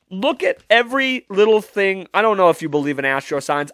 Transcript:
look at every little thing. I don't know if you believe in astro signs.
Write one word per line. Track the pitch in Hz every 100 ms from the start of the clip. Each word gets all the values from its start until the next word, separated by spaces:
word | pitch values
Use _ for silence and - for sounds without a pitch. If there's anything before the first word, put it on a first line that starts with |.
| _
look | 185 262 277
at | - - _
every | 226 240 269 262 254 -
little | 196 214 214
thing. | 208 208 196 190 180
I | 185
don't | 220 202
know | 180
if | 160
you | 160
believe | 147 143 135
in |
astro | 135 135 - 143
signs. | - 147 147